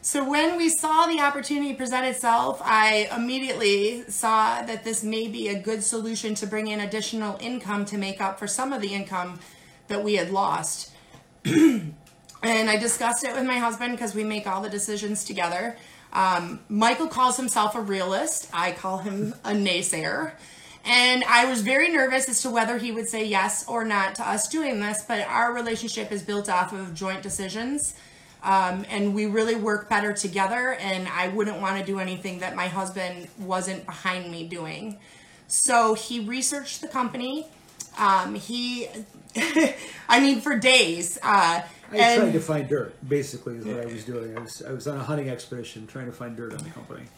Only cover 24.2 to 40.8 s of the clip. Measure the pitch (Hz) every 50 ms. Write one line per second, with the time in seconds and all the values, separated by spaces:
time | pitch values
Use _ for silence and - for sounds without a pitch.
24.2 | 226 202 202 214 - - - 320 311 277 247 208 208 208 214 208 - - 233 214
25.2 | - - - - 233 240 240 247 233 233 226 220 233 220 - 220 214 202 208 202
26.2 | 165 - 202 202 202 208 185 180 185 185 208 190 190 180 165 160 190 190 190 190
27.2 | 196 202 - - 196 190 190 220 233 254 285 294 - - - - - - - -
28.2 | - - - _ - - 196 190 185 180 185 190 202 - - 196 202 202 196 208
29.2 | 214 214 202 220 220 226 226 233 202 220 208 208 208 - 226 - 208 208 208 208
30.2 | - 196 170 196 190 196 233 247 247 254 254 254 202 196 190 185 185 175 131 175
31.2 | 180 185 190 220 208 208 202 - 202 190 190 196 190 196 196 190 185 185 185 175
32.2 | - 190 185 175 185 180 - 185 180 185 165 196 190 185 185 196 185 180 180 175
33.2 | 175 165 - - 196 185 185 185 180 185 185 - - - 160 - - 190 185 185
34.2 | 180 175 170 170 165 170 180 170 165 156 160 156 208 220 208 - - - - -
35.2 | - - - - - - - - - - 247 233 226 220 220 220 - - 240 240
36.2 | 214 208 240 262 262 - 294 285 269 - - - - 294 - 262 254 233 - 254
37.2 | 247 254 277 311 311 - - - - - - - - - - - 220 196 190 190
38.2 | 180 190 208 202 190 - 233 240 240 247 247 240 233 - - 220 220 - - -
39.2 | - - - 226 320 330 294 311 320 - - - - - - - - - 240 254
40.2 | 277 277 277 220 - 294 277 220 196 254 262 254